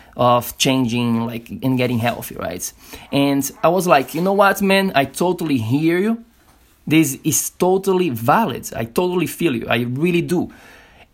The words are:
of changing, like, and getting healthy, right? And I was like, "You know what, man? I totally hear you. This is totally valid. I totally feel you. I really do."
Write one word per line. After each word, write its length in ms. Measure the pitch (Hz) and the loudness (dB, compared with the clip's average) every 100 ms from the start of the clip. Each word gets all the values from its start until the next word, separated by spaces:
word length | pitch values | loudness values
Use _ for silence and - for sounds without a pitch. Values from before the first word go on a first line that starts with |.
| - - | -18 0
of 420 | 123 120 120 - | 4 4 0 -2
changing, 680 | 143 131 123 120 120 117 117 | 0 2 0 0 0 -2 -2
like, 240 | 117 - | -8 -12
and 280 | 101 131 127 | -6 -2 0
getting 200 | 123 120 | 0 0
healthy, 380 | 117 - - - | -2 -4 -10 -10
right? 360 | - 90 - - - - - | -8 -8 -12 -14 -20 -20 -6
And 400 | 139 143 139 139 - | -2 0 0 -2 0
I 60 | 160 | 0
was 200 | 180 175 | 2 2
like, 260 | 151 135 | 2 2
"You 80 | 160 | -2
know 120 | 185 | 0
what, 280 | 196 196 190 | 4 2 2
man? 320 | 196 196 190 139 | 2 2 2 0
I 80 | 135 | -2
totally 520 | - 175 175 160 135 | -2 -2 -2 -2 -2
hear 400 | 110 139 160 175 | 0 0 2 2
you. 240 | 208 233 - _ _ _ _ _ - | 0 -2 -6 _ _ _ _ _ 0
This 320 | 156 147 135 | 2 2 0
is 260 | 160 - - | -2 -2 -4
totally 600 | - 180 190 190 185 180 | 0 2 2 2 0 0
valid. 600 | 117 120 170 214 113 - | 0 2 2 2 -4 -10
I 120 | - 117 | -8 -4
totally 420 | - 180 180 147 | -2 0 0 -2
feel 280 | - 165 123 | -2 -2 -2
you. 120 | - | -2
I 140 | 117 | -2
really 400 | 120 127 175 175 | -2 -2 0 0
do." 320 | 147 175 - - - - - - - | 0 -2 -2 -8 -20 -20 -20 -20 -20